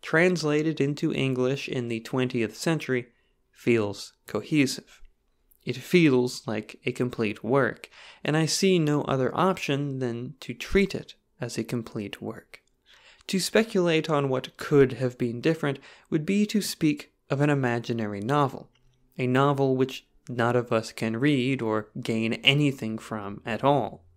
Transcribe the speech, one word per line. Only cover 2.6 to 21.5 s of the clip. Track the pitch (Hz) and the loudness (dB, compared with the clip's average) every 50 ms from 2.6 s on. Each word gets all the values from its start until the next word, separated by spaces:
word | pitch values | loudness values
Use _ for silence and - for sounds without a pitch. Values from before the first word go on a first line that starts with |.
| - 170 165 151 - - 127 123 117 - _ _ _ _ _ _ _ _ _ | -2 0 0 0 -2 -2 -2 -4 -4 -6 _ _ _ _ _ _ _ _ _
feels | - - - 117 113 104 101 98 - - - _ _ _ | -6 0 2 2 2 2 -2 -4 -8 -12 -16 _ _ _
cohesive. | - - 107 107 - 156 151 139 127 - - - _ - - - - _ _ _ _ _ _ _ _ _ _ _ | -6 -6 -6 -4 0 2 2 2 2 0 -8 -12 _ -20 -20 -20 -20 _ _ _ _ _ _ _ _ _ _ _
It | - 120 | -10 -10
feels | 123 - - - 180 165 151 127 127 123 123 127 - - - | -8 -6 2 4 6 6 8 6 4 2 0 -4 -8 -8 -6
like | 110 107 107 - - - _ | -6 -6 -6 -8 -16 -8 _
a | 127 127 | -6 -2
complete | - 127 123 123 - 117 104 107 - - | -2 -4 -4 -2 -4 -4 -4 -4 -6 -4
work, | 107 127 139 131 110 - - - - - - - - - _ _ | 0 2 2 2 0 -2 -6 -14 -20 -20 -20 -20 -20 -20 _ _
and | - 147 | 0 0
I | 156 160 | 2 2
see | 151 - - - 190 185 175 | 0 0 2 2 4 4 4
no | 156 147 147 147 - | 2 2 2 0 0
other | - 135 131 131 123 - | 0 0 0 0 0 0
option | - 165 190 185 180 - - 143 139 143 143 135 131 | 0 0 0 0 -2 -2 -2 -2 -2 -2 -4 -4 -4
than | 131 120 117 117 123 131 156 _ | -4 -4 -4 -6 -8 -12 -12 _
to | - - 120 | -12 -12 -12
treat | - - - - 196 196 - - | -10 -8 0 2 2 2 2 -2
it | - - - - _ _ _ _ _ | -8 -10 -10 -20 _ _ _ _ _
as | - 120 - | -10 -8 -6
a | - 113 | -6 -6
complete | - - 123 113 - - 117 104 101 - - | -4 -4 -6 -6 -8 -10 -10 -10 -10 -10 -10
work. | - 107 - - - _ - - _ _ _ _ _ _ - - _ - - _ _ - | -10 -10 -10 -12 -16 _ -20 -20 _ _ _ _ _ _ -20 -20 _ -20 -20 _ _ -4
To | - 190 | -4 -4
speculate | 175 - - 208 226 226 - 196 175 175 165 160 156 165 | -4 2 2 2 2 2 0 0 2 2 2 0 0 0
on | 160 143 143 135 | 0 0 0 0
what | 131 131 131 - _ - | -2 -2 -4 -8 _ -12
could | - - 151 143 139 127 120 | -4 2 6 6 6 6 4
have | 113 131 123 120 | -2 -4 -4 -2
been | - 123 120 113 120 | -2 -4 -4 -4 -2
different | 127 156 160 160 - 147 139 139 - - - - _ _ | 0 0 0 0 -2 -4 -4 -4 -10 -20 -20 -20 _ _
would | - 160 151 | -2 -2 0
be | 160 196 202 208 | 2 2 2 2
to | 208 - 208 | 2 0 -2
speak | 185 - - _ - 151 151 147 - _ _ _ _ _ | -2 -2 -4 _ 0 0 0 0 -8 _ _ _ _ _
of | 135 135 | 0 2
an | 143 147 | 2 2
imaginary | 147 139 131 123 117 120 113 - 123 117 110 104 104 98 | 2 2 2 0 0 -2 -2 -4 -4 -2 -2 -4 -4 -4
novel, | 101 113 143 147 143 131 - - - _ _ _ _ _ _ _ _ _ _ | -2 0 2 2 2 0 0 -8 -16 _ _ _ _ _ _ _ _ _ _
a | - 127 | -4 -2
novel | 123 127 127 139 143 143 139 139 135 131 | 2 4 4 4 4 4 2 2 2 4
which | 127 131 131 - - - _ _ _ _ - | 2 2 0 0 -12 -14 _ _ _ _ -10
none | 123 117 117 120 120 | -2 0 0 2 2
of | 123 117 120 | 2 2 2
us | 123 113 110 - - | 0 0 0 -2 -8
can | - 117 113 110 | -4 -4 -4 -2
read | 113 131 147 147 131 123 131 | 0 2 2 2 2 2 0